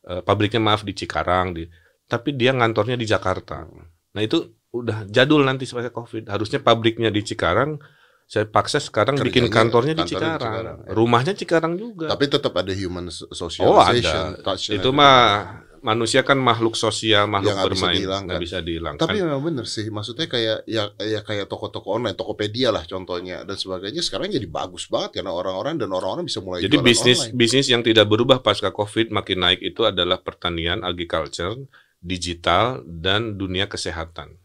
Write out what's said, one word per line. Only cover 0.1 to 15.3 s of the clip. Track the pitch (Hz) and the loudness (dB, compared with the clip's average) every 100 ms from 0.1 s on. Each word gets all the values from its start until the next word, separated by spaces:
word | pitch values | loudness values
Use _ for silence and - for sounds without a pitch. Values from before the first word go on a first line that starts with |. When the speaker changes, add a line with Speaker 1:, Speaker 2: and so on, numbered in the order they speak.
| 90 | -6
Speaker 1:
pabriknya | - 101 104 117 | 0 2 2 2
maaf | 110 107 | 2 0
di | 101 | -2
Cikarang, | 95 87 78 80 90 92 | -10 -6 -4 2 2 2
di, | 85 82 _ _ _ | -4 -10 _ _ _
tapi | _ 120 - | _ -4 -4
dia | 143 120 | 2 2
ngantornya | 131 113 110 107 120 | 4 2 2 0 -2
di | |
Jakarta. | 110 98 92 92 - 76 | 0 0 0 -4 -8 -14
Speaker 2:
Hmm. | - - 82 _ _ | -14 -20 -20 _ _
Speaker 1:
Nah, | 98 | -6
itu | 110 165 - _ _ | 0 0 -2 _ _
udah | 120 120 110 | -6 -6 -6
jadul | 98 117 139 151 | 0 2 6 6
nanti | 135 131 | 4 0
setelah | 127 123 120 | -6 -8 -8
covid. | - 117 113 110 | -10 -10 -10 -6
Harusnya | 101 104 - | -4 -2 0
pabriknya | - 117 113 113 113 | 4 4 2 2 0
di | 104 | 0
Cikarang, | 104 110 87 95 143 151 - _ _ _ | -4 -2 0 2 0 -4 -14 _ _ _
saya | _ 110 104 | _ -4 2
paksa | 107 - 147 | 2 2 -2
sekarang | - - 104 | -2 0 2
Speaker 2:
Kerjanya | 139 143 | 2 2
Speaker 1:
bikin | 131 120 | 2 4
kantornya | 113 113 117 131 | 4 4 4 2
di | 160 | -2
Speaker 2:
kantornya | 170 - | -4 -2
di | 160 156 | -4 -4
Speaker 1:
Cikarang. | 120 95 | -6 -6
Speaker 2:
Cikarang, | 90 80 | -8 -12
ya. | - | -4
Speaker 1:
Rumahnya | 98 117 120 139 208 | 2 4 4 2 -4
Cikarang | 180 165 165 175 | 0 0 0 -4
juga. | 233 196 156 | -8 -8 -6
Speaker 2:
Tapi | - 143 | 0 0
tetap | 139 - - | 0 0 -2
ada | 92 | -4
human | 95 92 90 87 | -4 -4 -6 -10
so-, | 85 - | -12 -14
Speaker 1:
Oh, | - | -10
Speaker 2:
socialization, | 85 - 104 196 95 117 101 78 80 | -8 2 6 8 6 4 2 0 -2
Speaker 1:
ada. | - | -4
Speaker 2:
touch | 101 95 - | -6 -4 -4
and | 104 | 0
Speaker 1:
Itu | 127 | 2
Speaker 2:
everything. | 139 | 6
Speaker 1:
mah | 143 131 113 | 8 8 6